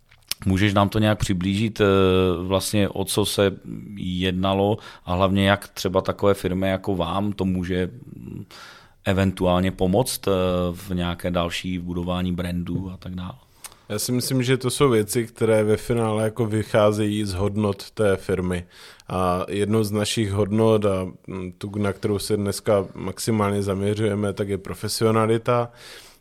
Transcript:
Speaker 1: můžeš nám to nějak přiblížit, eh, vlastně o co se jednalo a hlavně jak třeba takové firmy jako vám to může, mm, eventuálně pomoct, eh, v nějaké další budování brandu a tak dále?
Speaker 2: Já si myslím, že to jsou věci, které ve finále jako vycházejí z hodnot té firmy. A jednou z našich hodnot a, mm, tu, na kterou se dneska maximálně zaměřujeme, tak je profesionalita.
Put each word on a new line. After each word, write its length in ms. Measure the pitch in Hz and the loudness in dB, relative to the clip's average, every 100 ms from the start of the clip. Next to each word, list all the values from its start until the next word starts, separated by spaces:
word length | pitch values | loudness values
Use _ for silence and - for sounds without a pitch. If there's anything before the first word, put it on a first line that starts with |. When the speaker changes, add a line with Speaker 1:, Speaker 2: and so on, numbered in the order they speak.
| _ _ - - 95 | _ _ -14 -6 0
Speaker 1:
můžeš 280 | 95 104 | 2 4
nám 160 | 98 101 | 4 2
to 100 | 107 | 2
nějak 200 | 107 107 | 2 2
přiblížit, 600 | - 92 92 98 113 - | 0 0 0 0 -2 2
eh, 40 | 101 98 95 92 92 85 | 4 6 6 4 2 0
vlastně 460 | 92 95 - 107 98 | 0 -2 0 0 0
o 160 | - 95 | -2 -2
co 200 | - 101 | 0 0
se 260 | - 101 95 - - - 104 | 2 2 0 -8 -14 -12 -10
jednalo 800 | 90 90 92 92 95 98 101 110 - - - | -6 -2 0 0 0 2 2 0 -6 -14 -4
a 80 | |
hlavně 360 | 90 95 98 98 | 2 2 4 4
jak 180 | 98 - | 2 0
třeba 340 | - 98 92 | -6 -2 0
takové 320 | 92 90 101 | 0 2 2
firmy 360 | 98 92 92 95 | 2 0 -2 0
jako 260 | 95 98 92 | -2 -2 -2
vám 380 | 82 92 104 | -2 -2 -2
to 120 | 98 95 | -2 -2
může, 440 | 92 87 90 90 123 - - | 0 -2 -2 -2 -6 -18 -16
mm, 300 | 60 - 101 - - - - _ - | -14 -14 -14 -18 -20 -20 -20 _ 0
eventuálně 640 | 95 95 92 90 90 92 | 2 2 2 2 4 2
pomoct, 560 | 90 92 98 127 - - | 0 2 2 0 -2 0
eh, 40 | 95 92 90 90 | 0 2 0 -2
v 160 | 87 98 90 | -4 -6 -4
nějaké 360 | 87 85 90 | -2 -4 -2
další 480 | 87 85 - 90 90 | -2 -2 -4 -6 -6
budování 520 | 87 87 87 90 90 87 | -4 -4 -2 -2 -2 -4
brandu 560 | 87 87 87 87 95 | -4 -4 -4 -6 -6
a 40 | 92 | -12
tak 180 | 92 90 | -12 -10
dále? 180 | 90 - _ _ - - - | -12 -14 _ _ -20 -20 -10
Speaker 2:
Já 100 | 104 | -6
si 120 | - | -2
myslím, 320 | 123 120 131 | -2 0 0
že 140 | 123 131 | 2 0
to 120 | 127 | 0
jsou 200 | - 143 | 2 4
věci, 380 | 117 104 127 113 | 4 2 -2 -4
které 360 | - 110 110 | 0 2 4
ve 140 | 107 107 | 4 2
finále 460 | - 117 110 107 | 0 0 0 0
jako 220 | 110 107 113 | 0 -2 -2
vycházejí 800 | 110 98 113 107 107 107 104 104 | 0 2 4 4 4 0 0 -2
z 80 | |
hodnot 580 | 92 104 101 107 98 - | -2 -2 0 0 -2 -6
té 260 | - 104 95 | 0 2 2
firmy. 480 | - 92 90 90 87 - - - - | 0 -2 -2 -4 -6 -16 -20 -20 -6
A 360 | 90 92 90 - | -2 0 0 -2
jednou 340 | 98 101 110 | -2 0 0
z 80 | 107 | 0
našich 400 | 104 104 - 104 | -2 -2 -2 -2
hodnot 540 | 98 98 107 110 110 101 | 0 0 2 4 4 2
a, 220 | 95 92 - - | 0 -4 -10 -12
mm, 240 | 92 92 90 | -10 -10 -10
tu, 140 | 104 101 | -8 -4
na 160 | 104 | -4
kterou 260 | 98 107 101 | -2 -2 -2
se 180 | - 107 | -2 -2
dneska 480 | 101 - - 101 92 82 | -2 -2 0 2 0 -6
maximálně 680 | 92 - - 110 101 101 | -10 -6 -2 0 2 0
zaměřujeme, 720 | 101 95 101 104 107 101 104 | -2 -2 -2 0 0 0 -2
tak 160 | 92 101 | -4 -4
je 80 | 98 | -6
profesionalita. 1120 | - 92 107 - 113 110 110 113 113 120 117 - - - - - | -6 -8 -6 0 2 4 2 2 2 0 -2 -8 -20 -20 -20 -20